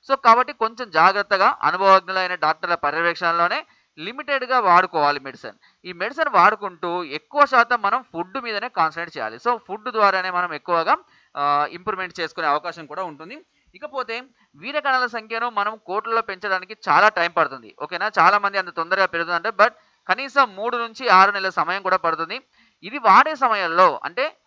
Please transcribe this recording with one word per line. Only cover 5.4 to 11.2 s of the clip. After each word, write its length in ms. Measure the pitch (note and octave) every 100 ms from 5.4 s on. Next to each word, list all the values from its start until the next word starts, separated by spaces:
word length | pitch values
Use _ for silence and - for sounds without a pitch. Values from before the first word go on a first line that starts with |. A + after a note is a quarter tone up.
| A#2+ - _ _ F3+
ఈ 80 |
మెడిసిన్ 360 | F3 G3+ C#4+ D#4
వాడుకుంటూ 760 | G#3 F3+ G#3+ G3+ F3 F3+ F3
ఎక్కువ 420 | E3 D3 _ C#4+ C#4+
శాతం 360 | B3+ A#3+ A#3+
మనం 220 | G3+ A#3 B3
ఫుడ్ 300 | E3 F3+ A3+
మీదనే 260 | A#3+ G#3 A#3+
కాన్సంట్రేట్ 480 | G3 D#3+ D#3 E3+ D3+
చేయాలి. 200 | A2 A2+
So, 200 | A#3 A#3
ఫుడ్ 320 | _ G3+ G#3+
ద్వారానే 400 | A3 G3+ F#3+ F#3
మనం 240 | F3+ F3+
ఎక్కువగా, 440 | D3+ - E3+ E3 D#4+ _ _